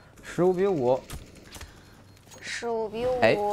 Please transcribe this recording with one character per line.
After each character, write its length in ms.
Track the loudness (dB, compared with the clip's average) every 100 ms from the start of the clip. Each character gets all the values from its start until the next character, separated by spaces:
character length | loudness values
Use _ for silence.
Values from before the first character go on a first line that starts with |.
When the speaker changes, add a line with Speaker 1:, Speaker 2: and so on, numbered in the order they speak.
| -18 -20 -10
Speaker 1:
十 160 | 2
五 120 | 2
比 120 | 4 0
五。 320 | 2 2 0 -2 -14 -16 -20 -20 -18 -18 -20 -20 -20 -20 -20 -20 -16
Speaker 2:
十 260 | -10 -6 -4
五 220 | -2 -4
比 160 | -2
五。 60 | -2 2
Speaker 1:
哎， 160 | 4 4 0